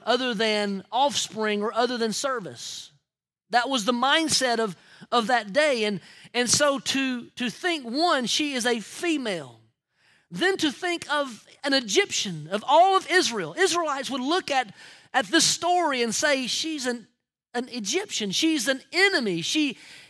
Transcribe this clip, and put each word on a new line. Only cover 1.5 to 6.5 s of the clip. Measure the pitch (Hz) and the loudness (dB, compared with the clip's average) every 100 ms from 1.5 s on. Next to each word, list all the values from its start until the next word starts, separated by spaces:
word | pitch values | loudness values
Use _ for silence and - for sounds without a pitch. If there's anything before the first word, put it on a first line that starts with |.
| 208 | 0
or | 208 | -2
other | 220 240 247 | 0 0 0
than | 226 | -2
service. | 202 277 247 170 117 - - - _ _ _ _ _ _ | -2 -4 -4 -6 -12 -14 -14 -16 _ _ _ _ _ _
That | 233 240 | 0 2
was | 262 196 | 0 0
the | |
mindset | 240 254 311 311 - 254 226 | 2 4 4 2 2 2 2
of, | 220 170 - - - | 0 -4 -16 -20 0
of | 240 220 | 0 2
that | 247 214 | 0 2
day. | 190 302 247 | 2 2 2
And, | 214 196 - - - | 0 -2 -8 -20 -8
and | 240 | -2
so | 240 | 0